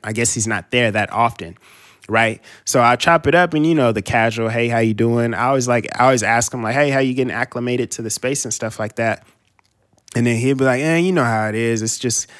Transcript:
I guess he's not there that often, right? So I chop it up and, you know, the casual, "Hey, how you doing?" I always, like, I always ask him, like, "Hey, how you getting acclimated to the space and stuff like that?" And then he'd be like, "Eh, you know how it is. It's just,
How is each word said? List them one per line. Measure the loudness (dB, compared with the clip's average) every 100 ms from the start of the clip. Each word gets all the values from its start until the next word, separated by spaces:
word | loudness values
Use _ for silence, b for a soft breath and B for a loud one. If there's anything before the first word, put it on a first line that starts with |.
I | -8
guess | -2 0
he's | 0 -2
not | -4 -2
there | 0 0
that | 0 -2
often, | 0 -2 -2 -14 -16 b b b b -2
right? | 0 0 -2 B B -2
So | 2
I | 4 4
chop | 4 2 4
it |
up | 2 2
and, | 2 2
you |
know, | 4 2
the | 0
casual, | 0 0 0 0 -2
"Hey, | -2 0
how | 2
you | 0
doing?" | 2 0 2 0
I | 0 0
always, | 0 2
like, | -2 -2 2
I |
always | 4 4
ask | 2 0 0
him, | -4
like, | -4
"Hey, | 0 2
how | 2
you | 0
getting | 0 -2
acclimated | -2 -6 -4 -4 -2 -4
to | -6
the | -8
space | -6 -4 -4
and | -6
stuff | -6 -8 -6
like | -8 -2
that?" | -2 -4 _ _ _ _ _ _ _ _ _ -2
And | 0
then | 0
he'd | 0 2
be |
like, | 2 2
"Eh, | 0 0
you | 2
know | 2
how | 0 0 -2
it |
is. | -2 -2 -2
It's | -4 -4
just, | -4 -4 -6